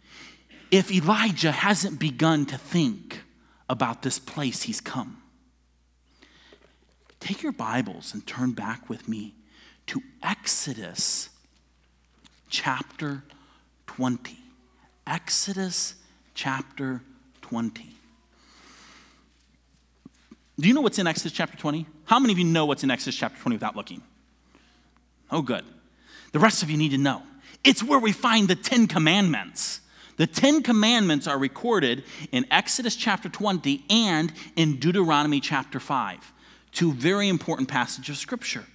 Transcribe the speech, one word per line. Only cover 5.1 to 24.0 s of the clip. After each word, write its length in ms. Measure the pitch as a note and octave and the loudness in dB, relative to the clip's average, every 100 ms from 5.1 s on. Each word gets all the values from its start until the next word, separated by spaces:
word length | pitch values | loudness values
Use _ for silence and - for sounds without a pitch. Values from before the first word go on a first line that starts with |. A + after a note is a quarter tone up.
| - - _ _ _ _ _ _ _ _ _ _ _ - - _ _ _ _ _ _ | -14 -20 _ _ _ _ _ _ _ _ _ _ _ -20 -20 _ _ _ _ _ _
Take 240 | - G3+ | -10 -6
your 100 | D#4+ | -6
Bibles 640 | - A2+ A#2+ G#2+ F2+ - | -6 -4 -4 -4 -8 -12
and 120 | G#2+ - | -12 -12
turn 260 | - B2+ | -4 -4
back 360 | A2+ A2 A2+ - | -4 -8 -8 -10
with 180 | A2+ - | -10 -8
me 280 | G#2+ G#2 - _ _ - _ - | -8 -10 -16 _ _ -20 _ -12
to 140 | - - - | -10 -10 -10
Exodus 1040 | - G3+ - - - A2+ F2+ F2+ - - - - _ _ _ _ _ _ _ _ - _ _ | -8 -6 -2 -2 -2 -8 -10 -6 -4 -4 -6 -14 _ _ _ _ _ _ _ _ -20 _ _
chapter 760 | - C#3+ B2+ - - D3+ C#3 - - _ _ _ _ - | -4 -2 -4 -6 -8 -8 -8 -12 -20 _ _ _ _ -16
twenty. 520 | - B2+ A#2+ - - - _ _ _ _ _ - | -4 -2 -2 -6 -18 -20 _ _ _ _ _ -8
Exodus 920 | E3 - - - F#3+ F#3 - - - _ _ _ | -8 -2 -2 -2 -4 -4 -4 -6 -8 _ _ _
chapter 680 | - C3+ C3+ - - C3+ B2+ - - _ _ | -8 -4 -4 -6 -8 -6 -6 -10 -20 _ _
twenty. 540 | - A#2 A2+ - - - _ _ _ _ _ - - - - - - _ _ _ _ _ _ _ _ _ - - _ - _ - | -10 -6 -4 -6 -16 -20 _ _ _ _ _ -20 -20 -20 -20 -20 -20 _ _ _ _ _ _ _ _ _ -20 -20 _ -20 _ 0
Do 80 | E3 | 4
you 60 | |
know 80 | C4+ | 4
what's 180 | A#3 - | 4 0
in 80 | F3 | 0
Exodus 260 | D#3+ E3 | -2 -4
chapter 260 | - E3 - | -4 -6 -4
twenty? 280 | D3+ D3+ D#3+ - - | -4 -4 -6 -14 0
How 120 | A#3+ | 4
many 140 | B3+ | 4
of 60 | F3+ | 4
you 60 | |
know 200 | E3+ E3 | 2 2
what's 200 | D3+ C3+ | 2 0
in 60 | C3+ | 0
Exodus 260 | B2 C3+ - | -2 -4 -4
chapter 220 | A2+ - | -6 -4
twenty 180 | C3+ A2 | -4 -2
without 200 | G#2+ G#2 | -4 -8
looking? 260 | G2 G#2+ | -10 -14